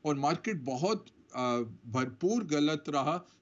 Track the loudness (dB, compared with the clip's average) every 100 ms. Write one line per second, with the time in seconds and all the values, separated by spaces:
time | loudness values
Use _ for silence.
0 | -2 0 2 0 -2 -4 -4 0 2 0
1 | -4 -20 -12 -4 0 0 -2 -8 -6 -2
2 | -2 0 0 2 2 2 2 0 -2 0
3 | 0 0 -4 _